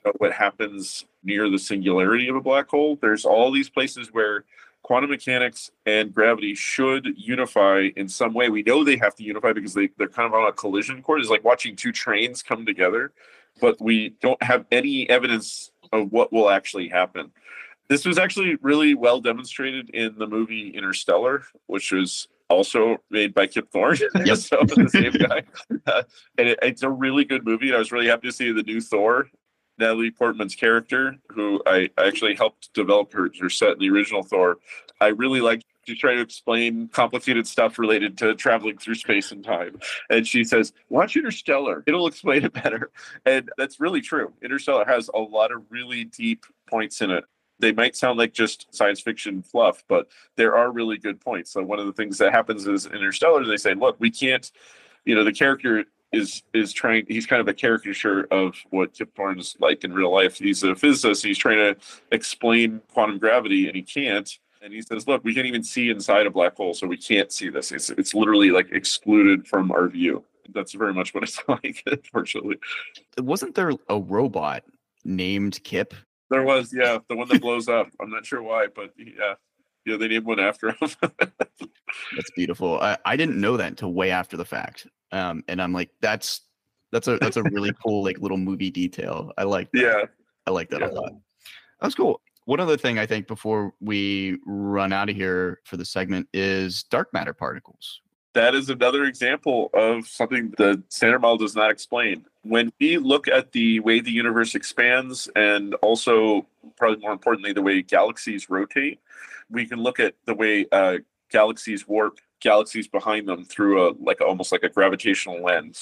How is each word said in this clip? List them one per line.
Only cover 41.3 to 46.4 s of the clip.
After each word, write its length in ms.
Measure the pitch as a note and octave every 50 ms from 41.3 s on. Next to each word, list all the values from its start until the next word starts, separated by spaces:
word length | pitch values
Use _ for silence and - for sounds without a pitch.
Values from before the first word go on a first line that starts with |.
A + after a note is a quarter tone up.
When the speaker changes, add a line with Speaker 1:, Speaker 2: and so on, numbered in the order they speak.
| - - - - C#3 C#3 C#3+ A#2+ F2 D2+ A2+
Speaker 1:
It'll 220 | D3+ D#3 F3+ F3
explain 380 | E3 - - - - C#3 D3+ B2
it 80 | A2 -
better." 360 | A#2+ - - A2 A2+ - - _ - - - - - -
And 220 | C3 C3+ C3+ C3 - -
that's 220 | - C3+ C3+ - -
really 220 | D3 F3 F#3+ C#3+
true. 320 | A#2+ - D#3+ D3 G#2+ E2+ - _
Interstellar 440 | A#2 B2 C3+ C3+ - - C#3 A#2+ G#2
has 240 | B2 B2+ A#2+ A2+ - -
a 60 | A2
lot 320 | A2 G#2+ G#2+ A2 A2 A2+
of 100 | A#2+ A#2 G#2 _
really 360 | A2+ B2 B2 B2 B2 A#2 A#2
deep 400 | A2+ - - A#2 A2+ A2+ A2+